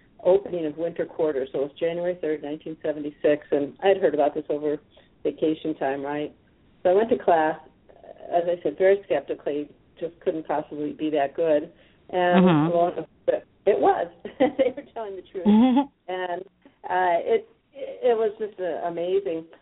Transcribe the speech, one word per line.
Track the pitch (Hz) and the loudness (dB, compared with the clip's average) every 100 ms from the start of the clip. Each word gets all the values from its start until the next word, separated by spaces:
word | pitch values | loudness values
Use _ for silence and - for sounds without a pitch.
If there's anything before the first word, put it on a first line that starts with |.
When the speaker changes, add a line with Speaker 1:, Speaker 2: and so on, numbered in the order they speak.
| _ _ | _ _
Speaker 1:
opening | 180 190 190 175 156 | 2 2 2 -6 -6
of | 151 | -4
winter | 170 170 165 | -6 -6 -6
quarter, | - 156 135 135 | -2 -2 0 -4
so | 143 | -4
it | |
was | 143 - | -6 -4
January | 170 170 175 180 | -4 -2 -4 -4
third, | 156 151 | -4 -6
nineteen | 143 156 - 160 | -6 -10 -12 -8
seventy-six, | 156 151 147 - 156 147 - | -6 -6 -8 -2 0 0 0
and | 147 143 - | -4 -4 -2
I'd | 190 190 | 2 4
heard | 180 | 2
about | 147 143 | 2 0
this | 156 - | 0 -6
over | 147 151 151 _ _ _ _ | -4 -4 -6 _ _ _ _
vacation | 151 147 160 156 160 156 | -6 -2 -2 -2 -6 -6
time, | 139 139 | -4 -4
right? | 139 147 151 - _ _ _ _ | -6 -6 -8 -12 _ _ _ _
So | 185 | 2
I | |
went | 190 226 | 4 2
to | 226 | 0
class, | - 165 156 - - _ _ - - - - | 2 4 2 -2 -10 _ _ -20 -20 -20 -4
as | 175 175 | -2 0
I | 175 | -2
said, | 165 147 | -4 2
very | 190 202 | 4 4
skeptically, | - 151 - 156 165 147 147 - _ - | 2 -4 -4 -8 -6 -6 -6 -14 _ -12
just | 165 - | -12 -8
couldn't | - 160 - | -4 -4 -4
possibly | 147 151 147 147 | -4 -4 -6 -8
be | - 156 | -6 -2
that | 147 139 | 0 -2
good. | 143 165 151 175 - _ _ - | 0 2 2 0 -14 _ _ -6
And | 185 180 180 | 0 4 6
Speaker 2:
Mm-hmm. | 185 156 160 | 6 6 2
Speaker 1:
lo | 170 175 | 2 0
and | 160 160 _ - | -2 -12 _ -2
behold, | - - _ - | -2 -4 _ 0
it | - | 2
was. | 381 370 175 - | 2 2 -2 -10
<laughs> | 208 - 294 277 | -10 0 0 2
They | 254 269 | 0 -2
were | - | -14
telling | - 214 190 | -12 -12 -12
the | - | -14
truth. | 190 202 | -4 4
Speaker 2:
Mm-hmm. | 214 254 247 277 _ - | 6 6 4 0 _ -10
Speaker 1:
And, | 185 180 175 190 _ - _ - | -6 -6 -8 -10 _ -20 _ -4
uh, | 180 180 170 - | 0 2 2 2
it, | 226 - _ _ | 0 -2 _ _
it | 269 - - 247 220 | -16 -14 -4 0 2
was | 220 202 | 0 -2
just, | 208 214 | -10 -6
uh, | 180 135 175 | -6 -4 -6
amazing. | 170 175 190 196 165 165 - | -6 -2 -2 -2 -6 -8 -18